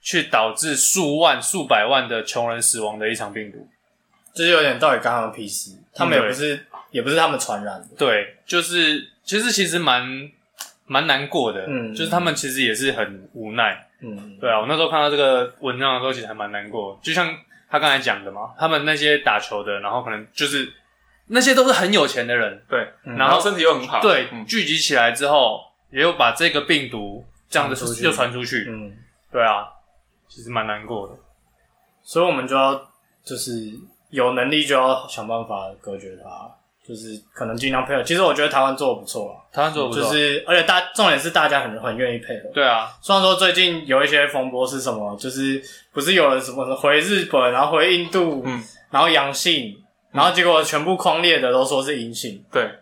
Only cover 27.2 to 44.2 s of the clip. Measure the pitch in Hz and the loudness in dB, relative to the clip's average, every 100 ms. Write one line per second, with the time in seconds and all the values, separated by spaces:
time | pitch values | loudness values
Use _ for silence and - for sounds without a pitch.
27.2 | - _ _ 156 143 131 120 113 170 127 | -18 _ _ -2 0 -4 -4 -2 0 0
28.2 | 120 123 120 123 104 110 104 104 - _ | -2 -2 -4 -4 -6 -10 -14 -18 -20 _
29.2 | _ 123 113 104 104 - _ _ _ _ | _ 2 2 2 -2 -16 _ _ _ _
30.2 | _ - 117 120 110 104 107 113 95 - | _ -20 -8 -6 -4 -6 -8 -10 -10 -16
31.2 | _ _ _ _ _ _ _ _ - 160 | _ _ _ _ _ _ _ _ -4 2
32.2 | 175 143 127 135 135 135 - _ _ _ | 2 2 0 2 2 2 -8 _ _ _
33.2 | - 123 - 117 110 107 - _ _ 135 | -14 -10 -8 -8 -10 -16 -20 _ _ 0
34.2 | 123 127 127 151 143 139 131 131 - - | 0 2 0 0 2 2 4 2 -2 -10
35.2 | 110 113 110 101 95 95 - 98 95 92 | -6 -6 -4 -8 -8 -14 -12 -12 -12 -18
36.2 | - - - - _ _ _ 113 110 107 | -18 -18 -20 -20 _ _ _ -16 -14 -16
37.2 | _ - 117 113 135 131 131 139 120 170 | _ -10 -8 -4 -2 -2 -2 -2 0 2
38.2 | 185 143 147 139 135 131 139 110 104 117 | 2 2 2 2 0 0 -2 -2 -6 -10
39.2 | 101 92 _ - 151 151 131 117 - 151 | -10 -12 _ -2 -2 0 -4 -2 0 2
40.2 | 147 143 - 175 165 180 180 - 202 139 | 0 -2 2 2 4 2 2 2 4 4
41.2 | 151 165 151 143 123 110 123 110 127 120 | 2 2 4 2 0 -6 -6 -2 -2 -4
42.2 | - 117 - 147 135 117 113 - - 196 | -8 -10 -6 2 4 4 0 -10 2 4
43.2 | 185 185 180 180 185 170 147 135 143 147 | 6 4 4 4 2 0 0 2 4 2